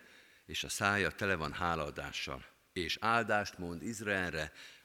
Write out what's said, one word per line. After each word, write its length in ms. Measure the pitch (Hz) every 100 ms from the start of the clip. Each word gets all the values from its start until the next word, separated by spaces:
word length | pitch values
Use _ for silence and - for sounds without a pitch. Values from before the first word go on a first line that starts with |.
| - - - - -
és 180 | 85
a 60 | 69
szája 420 | - 101 101 85
tele 240 | - 101 90
van 180 | 76
hálaadással, 920 | 71 87 82 73 73 71 - - 65 - - _
és 240 | - 82 -
áldást 580 | 110 117 110 107 98 -
mond 260 | 87 85
Izraelre, 680 | 104 107 104 98 90 80 76 - - -